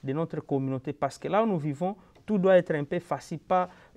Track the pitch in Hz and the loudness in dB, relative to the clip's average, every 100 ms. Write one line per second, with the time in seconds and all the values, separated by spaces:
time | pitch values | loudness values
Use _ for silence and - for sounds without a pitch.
0 | 135 147 160 151 - 139 135 131 151 - | -6 -4 -4 -6 -4 -2 -2 -4 -8 -6
1 | 139 - 143 196 226 175 151 135 180 208 | -6 -6 -2 0 2 0 -2 -2 -4 -6
2 | - - - 208 190 180 175 151 147 175 | -14 -14 -2 2 6 6 4 -2 -2 -6
3 | - 143 - 160 - 185 180 - - | -4 -8 -8 -10 0 0 0 -8 -14